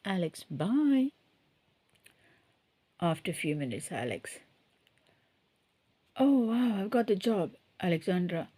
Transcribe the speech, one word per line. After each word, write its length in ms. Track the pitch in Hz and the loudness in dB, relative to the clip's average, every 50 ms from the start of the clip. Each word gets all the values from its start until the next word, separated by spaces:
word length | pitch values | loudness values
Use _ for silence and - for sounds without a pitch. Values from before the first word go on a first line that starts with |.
| - | -6
Alex. 400 | 202 190 180 170 156 - - - - 147 | -4 -2 -2 -2 -4 -6 -10 -12 -10 -6
Bye. 500 | 135 156 202 254 294 302 277 269 262 262 285 - _ _ _ _ _ _ _ _ _ _ _ _ _ _ _ _ _ _ - _ _ _ _ _ _ _ _ _ _ _ _ _ _ _ _ _ - | -4 -2 0 2 2 4 4 4 4 2 0 -4 _ _ _ _ _ _ _ _ _ _ _ _ _ _ _ _ _ _ -20 _ _ _ _ _ _ _ _ _ _ _ _ _ _ _ _ _ -2
After 300 | 175 165 156 - - 175 | 0 0 0 -2 -4 -6
a 80 | 156 - | -6 -4
few 120 | - 151 151 | -4 -4 -2
minutes, 320 | 147 139 123 101 156 - - | -2 -4 -4 -6 -8 -8 -8
Alex. 300 | 170 110 123 117 95 80 - - - - - _ _ _ _ _ _ _ _ _ _ _ _ _ _ _ _ _ _ _ _ _ _ _ _ _ _ _ _ _ _ _ _ _ _ | -6 -4 -4 -4 -6 -6 -10 -14 -16 -18 -20 _ _ _ _ _ _ _ _ _ _ _ _ _ _ _ _ _ _ _ _ _ _ _ _ _ _ _ _ _ _ _ _ _ _
"Oh, 180 | - 262 285 277 254 226 | 2 4 6 6 4 4
wow, 240 | 226 233 247 247 233 | 2 2 2 2 2
I've 180 | 208 190 190 220 | 0 0 -2 0
got 180 | 254 233 220 226 | 0 0 2 2
the 80 | 202 | 0
job," 320 | 190 - 233 220 190 160 156 - - _ _ _ - | 2 2 0 0 0 0 -2 -6 -12 _ _ _ -4
Alexandra. 600 | 185 175 165 160 - 190 180 180 180 170 170 165 - - _ | 0 0 0 0 0 0 0 0 0 -2 -4 -6 -6 -10 _